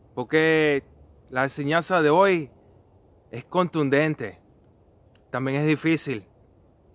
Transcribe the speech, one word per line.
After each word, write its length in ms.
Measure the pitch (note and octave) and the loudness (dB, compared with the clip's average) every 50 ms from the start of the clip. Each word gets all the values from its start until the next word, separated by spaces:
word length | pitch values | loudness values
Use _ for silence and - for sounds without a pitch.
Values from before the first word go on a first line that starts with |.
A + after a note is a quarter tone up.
| _ _ - | _ _ -12
porque 680 | - B2+ - D#3 D#3+ D#3 D#3+ D#3+ D#3 D#3 D3+ C#3+ C#3 - _ - - - - - _ _ - | -12 -6 -2 0 0 2 2 2 2 2 2 0 -2 -4 _ -18 -20 -20 -20 -20 _ _ -8
la 140 | - B2+ C3+ | -4 -4 -4
enseñanza 580 | C#3 - - D3 C#3 D#3 E3+ E3 - F#3+ F3 | -2 -4 -6 -4 -2 -2 -2 0 0 0 2
de 80 | D#3 D3 | 4 4
hoy 400 | D3+ F3 G3 G3 F#3 E3+ D3 B2 - _ _ _ _ _ _ _ _ _ _ _ _ _ _ _ | 4 4 4 4 2 0 -2 -6 -14 _ _ _ _ _ _ _ _ _ _ _ _ _ _ _
es 160 | - A#2+ - | -16 -16 -12
contundente. 960 | - - F3 F3+ F3 - D#3+ D3 C3+ C3+ C#3 D#3 D#3 D3+ - A#2+ G2+ F2+ - _ _ _ _ _ _ _ _ _ _ _ _ _ _ _ _ _ _ | -4 -2 0 0 0 0 -2 0 2 2 2 2 0 -2 -4 -8 -12 -12 -14 _ _ _ _ _ _ _ _ _ _ _ _ _ _ _ _ _ _
También 320 | - B2+ C3 C3+ C3+ C#3+ | -8 -6 -4 -2 -2 0
es 60 | D3+ D#3 | 0 0
difícil 580 | D#3 C#3 - D#3+ E3 D3+ - D3 B2+ G#2+ G2 - _ _ _ _ _ _ _ _ _ _ _ _ | 0 0 0 -2 -2 -2 -4 -6 -8 -10 -10 -16 _ _ _ _ _ _ _ _ _ _ _ _